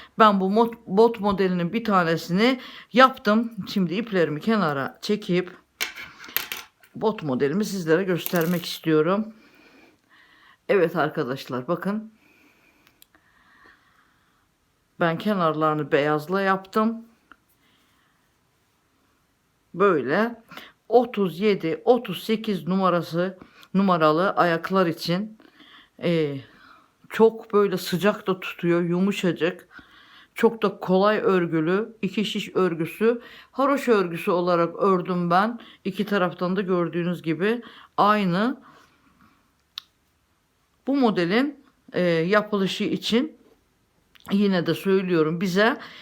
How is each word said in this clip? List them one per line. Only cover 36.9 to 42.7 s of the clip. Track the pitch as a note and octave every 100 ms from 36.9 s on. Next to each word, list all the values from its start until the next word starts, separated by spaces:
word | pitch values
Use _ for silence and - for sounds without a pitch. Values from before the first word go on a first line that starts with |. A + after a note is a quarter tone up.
| E3+ F3 E3
gibi | D3+ D#3 G3+ A#3+ - - - -
aynı. | G3+ G#3+ F#3+ F3 A#3 - - - _ _ _ _ _ _ _ _ _ - _ _ _ _ _ _ _ _ _ _ -
Bu | C#4
modelin, | A#3+ F#3 E3+ A3 D4 - _ _ -
e, | -
yapılışı | F3 E3 E3 G#3 G#3+ G3+ F#3+